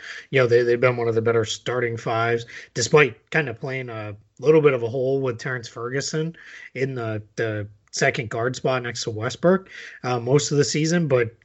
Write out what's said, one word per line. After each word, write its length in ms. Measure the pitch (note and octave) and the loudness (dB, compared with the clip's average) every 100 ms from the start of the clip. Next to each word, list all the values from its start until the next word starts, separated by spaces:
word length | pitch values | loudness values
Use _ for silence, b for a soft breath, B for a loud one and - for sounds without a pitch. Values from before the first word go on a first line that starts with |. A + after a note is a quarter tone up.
| B B B | B B B
You 120 | C3+ | 2
know, 60 | B2 | 6
they, 160 | A#2 | 6
they've 160 | A#2+ A#2+ | 4 4
been 180 | B2+ A#2+ | 4 2
one 100 | A#2 | 0
of 60 | A2+ | 0
the 60 | |
better 220 | A2+ A2+ | 2 2
starting 540 | G#2+ - - A#2+ A#2+ A#2 | 0 -4 -6 -4 -4 -4
fives, 480 | - A2+ A#2 A#2 A#2+ B B | -4 -2 0 -2 -4 B B
despite 580 | - A#2 D3+ C3+ G#2 - | -4 4 6 4 0 -4
kind 180 | D#3+ C#3 | -2 -2
of 100 | A2+ | -6
playing 300 | C#3+ C3 B2 | -8 -8 -8
a 260 | A2 G#2+ G#2 _ - | -8 -10 -12 _ -4
little 220 | B2+ D#3+ | 4 6
bit 120 | D3 | 6
of 100 | B2+ | 4
a 60 | A#2 | -2
hole 300 | C3+ B2+ C#3 | -2 0 0
with 200 | C3 A#2 | -2 -4
Terrence 280 | C#3+ B2+ A2+ | -6 -8 -10
Ferguson 720 | - A#2+ C3+ C3 D#3 D#3+ E3 B B B | -10 -6 -4 -4 -4 -4 -6 B B B
in 220 | B2+ C3+ B2+ | -6 -4 -4
the, 260 | A2+ G#2+ G#2+ - | -6 -6 -8 -6
the 320 | A2+ G#2+ G#2 - _ | -4 -4 -8 -14 _
second 380 | - C#3 C#3 A2 | -2 -2 -2 -6
guard 260 | A#2 A#2+ B2+ | -4 -4 -2
spot 280 | C#3 B2+ | -2 -2
next 200 | A#2+ A#2 | -2 -6
to 60 | - | -8
Westbrook, 580 | G#2+ A#2 - E3+ F#3 F#3 B B B | -6 -6 0 2 2 0 B B B
uh, 160 | B2+ B2 | -4 -4
most 320 | A#2+ C#3+ C#3+ | 2 2 2
of 80 | C#3+ | 0
the 40 | |
season. 440 | C#3+ D3+ D#3 F3 D#3+ | 0 0 2 2 2
But, 280 | B2+ A2+ - | 2 0 -4